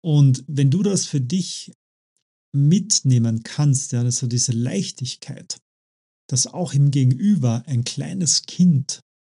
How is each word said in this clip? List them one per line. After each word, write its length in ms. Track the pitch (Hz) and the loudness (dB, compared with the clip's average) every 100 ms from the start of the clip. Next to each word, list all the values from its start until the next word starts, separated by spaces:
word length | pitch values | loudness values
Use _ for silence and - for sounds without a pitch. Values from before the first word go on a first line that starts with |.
Und 400 | 170 147 139 127 - | 2 4 4 4 -2
wenn 220 | 143 139 | 0 2
du 140 | 170 | 2
das 220 | 208 185 - | 0 -2 -2
für 160 | 147 | -4
dich 500 | 123 190 170 - - _ _ _ _ _ _ _ _ 139 | -2 -4 -4 -10 -16 _ _ _ _ _ _ _ _ 0
mitnehmen 880 | 143 185 - - 135 123 117 113 | 4 2 2 0 2 4 2 -2
kannst, 480 | - - 147 135 - | -4 0 2 2 -2
ja, 100 | 120 | -2
also 260 | 120 123 127 | -2 -2 -2
diese 240 | 120 - | -2 -2
Leichtigkeit, 1080 | 117 123 185 180 - 127 - - - 180 - _ _ _ _ _ _ - | -2 -2 -4 -6 -8 -10 -10 -16 -16 -14 -16 _ _ _ _ _ _ -6
dass 200 | 131 - | -4 -2
auch 260 | - 160 | -4 -2
im 180 | 135 143 | 2 2
Gegenüber 720 | 143 127 127 202 196 127 117 127 | 4 2 2 2 2 0 -2 -2
ein 160 | 123 | -4
kleines 600 | 123 - 139 185 165 - | -4 -8 -8 -4 -2 -2
Kind 580 | - - 180 139 135 - _ _ _ | -4 2 4 4 -2 -12 _ _ _